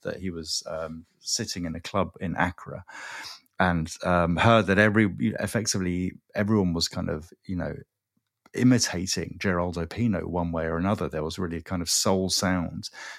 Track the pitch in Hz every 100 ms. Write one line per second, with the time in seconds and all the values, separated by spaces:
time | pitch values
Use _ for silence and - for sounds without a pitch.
0 | - - 92 82 78 - - 80 80 80
1 | - _ - - 110 95 85 82 - 101
2 | 85 - 92 80 87 - - - - -
3 | - - - - _ - 92 85 80 -
4 | 87 87 85 85 113 113 92 98 107 107
5 | 104 95 113 - 104 113 110 101 90 90
6 | 92 - _ - 104 110 90 82 - -
7 | 87 78 82 - - 92 78 78 - _
8 | _ _ _ _ _ - 123 123 - 87
9 | 92 - 82 87 101 87 87 87 82 -
10 | 117 87 82 87 85 82 82 82 92 104
11 | 78 78 78 - 87 82 - 92 82 -
12 | 107 95 92 - 95 90 82 85 - -
13 | -